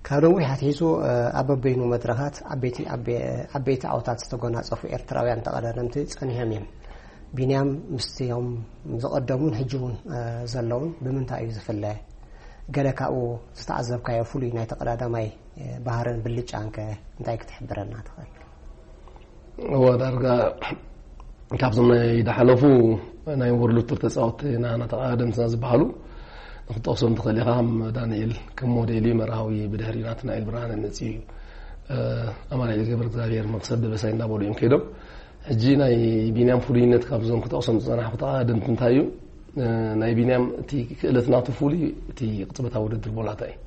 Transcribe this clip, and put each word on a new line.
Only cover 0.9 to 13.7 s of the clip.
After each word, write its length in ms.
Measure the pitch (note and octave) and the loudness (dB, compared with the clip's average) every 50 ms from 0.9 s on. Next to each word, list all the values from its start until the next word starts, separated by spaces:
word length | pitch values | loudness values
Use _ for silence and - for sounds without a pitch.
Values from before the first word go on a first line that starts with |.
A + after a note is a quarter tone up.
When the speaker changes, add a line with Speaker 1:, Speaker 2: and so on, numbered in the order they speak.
| D#3+ E3 | 2 2
Speaker 1:
እ፣ 120 | - C3+ B2 A#2+ A#2+ A#2+ - | 2 2 2 2 2 2 2
ኣብ 120 | C#3+ C3+ | 0 2
በበይኑ 340 | C3 C#3+ C3+ A#2+ C#3 B2+ B2+ B2 | 2 2 2 4 2 2 2 2
መድረኻት 500 | A#2+ A#2+ A#2+ A#2 - A#2 A2+ C#3+ D3 C#3+ - - | 2 0 0 0 0 -2 0 -2 -4 -6 -8 -10
ዓበይቲ፣ 300 | - - C3 B2 B2+ A#2+ - - | -8 -4 -2 -2 -2 -2 -4 -6
ዓበ-፣ 320 | - - B2+ A#2 A#2 A#2+ A#2+ B2+ B2+ B2 B2 B2+ - | -6 -6 -6 -4 -2 -2 -2 -2 -2 -4 -4 -6 -6
ዓበይቲ 320 | - D3 B2+ C3 C3+ C3 - | -6 -4 0 0 0 0 0
ዓወታት 340 | - C3 B2 A#2 - A#2+ A#2 | -2 -2 -2 -2 -2 -4 -4
ዝተጎናጸፉ 600 | - - - A#2+ A#2 A#2+ A#2 A#2 - - - A2+ - - | -6 -8 -8 -4 -4 -2 -2 -4 -4 -6 -6 -6 -6 -8
ኤርትራውያን 540 | - B2 - - - B2+ A#2+ A#2+ A#2+ A2 A2 | -8 -8 -8 -4 -2 0 0 0 0 -2 -2
ተቐዳደምቲ 520 | - - - A#2 A#2 A2+ A#2+ A#2+ A#2+ - C#3+ D3 C#3+ | -4 -4 -2 -4 -4 -4 -2 -4 -4 -2 -4 -4 -4
ጸኒሖም 420 | - - D3 C3 A#2+ A#2+ B2 A2+ | -6 -6 -6 -4 -2 -2 -2 -2
እዮም። 160 | A2 G2+ F#2+ - - - - - - - - - - - - - | -2 -4 -6 -10 -14 -18 -18 -18 -18 -18 -18 -20 -20 -20 -18 -10
ቢንያም 400 | - B2+ C3 B2+ C3+ C3+ C#3 C#3+ C3+ D3 - - | -4 -2 0 2 2 2 2 0 0 -4 -6 -6
ምስቲኦም 560 | D#3+ A#2 G#2 - - - C3+ B2 A#2 A#2+ B2 B2 A#2+ A#2 A2 - - - - D3+ C3 | -6 -6 -6 -6 -6 -6 -4 -2 -2 -2 -2 -4 -4 -6 -8 -10 -14 -16 -10 -8 -6
ዝቐደሙን 600 | A#2 A#2 - - - C3 A#2 C3+ C3 D3 D#3 A2 | -4 -4 -2 -2 -2 0 0 0 0 2 0 0
ሕጂ 180 | A2 C3+ B2 B2 | 0 -2 -2 -2
እውን፣ 200 | C3+ B2+ B2 A#2 - - | -4 -4 -4 -6 -8 -8
እ፣ 140 | G#3+ D3+ B2 A#2 A#2+ A#2 A#2 A#2+ | -8 -6 -6 -4 -4 -6 -6 -8
ዘለውን 440 | A#2+ A#2 B2+ A#2+ A#2 A#2 B2 C#3+ E3 E3 | -6 -4 -4 -2 -2 -2 -2 -2 -4 -6
ብምንታይ 460 | - B2+ B2+ C3 C3+ B2+ A#2 A2+ - A2+ | -6 -4 -4 -2 -2 -2 -4 -4 -6 -6
እዩ 80 | A2+ A2+ | -6 -6
ዝፍለ? 320 | G#2 - - A2+ G#2 G#2 G#2 G#2+ G#2+ - - - - - - - - - - - - - - | -8 -6 -6 -4 -4 -4 -4 -6 -6 -12 -16 -18 -20 -18 -18 -20 -20 -18 -20 -18 -18 -14 -6
ገለ 200 | C#3+ D3 C#3 C#3 | -2 0 0 0
ካብኡ 300 | C3+ - C3+ C#3+ - C3 B2 A#2+ A#2+ A#2 - - - | 0 0 -2 -2 -2 -2 -2 -2 -4 -6 -10 -16 -18
ዝተዓዘብካዮ 680 | - - - | -16 -8 -6